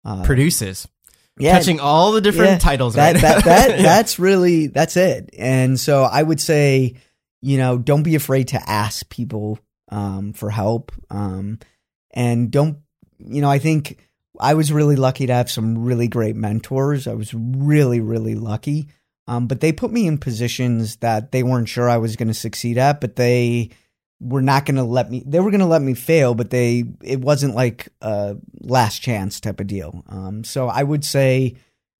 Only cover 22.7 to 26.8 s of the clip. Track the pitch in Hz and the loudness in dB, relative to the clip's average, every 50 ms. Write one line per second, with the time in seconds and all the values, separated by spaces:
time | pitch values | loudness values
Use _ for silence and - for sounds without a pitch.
22.7 | 120 120 127 143 147 147 - 113 - - 123 120 123 123 120 120 120 120 113 - | -2 2 2 2 2 0 -4 -8 -2 0 2 2 2 2 2 0 0 -2 -4 -6
23.7 | - _ _ _ _ _ _ _ _ _ - 123 127 139 131 135 139 139 143 - | -10 _ _ _ _ _ _ _ _ _ -10 -6 -4 -2 0 2 2 2 0 0
24.7 | 143 135 127 117 120 127 120 - 120 127 - 135 143 170 185 214 196 202 190 170 | -2 -2 -2 -2 -2 -2 -2 -4 -6 -12 -8 -2 0 0 2 2 2 2 2 4
25.7 | 165 160 139 135 127 - - - 165 165 139 123 120 113 123 101 - 123 120 120 | 2 2 2 0 -4 -4 -2 0 2 4 4 2 2 0 -2 -2 0 0 2 2
26.7 | 120 120 | 0 0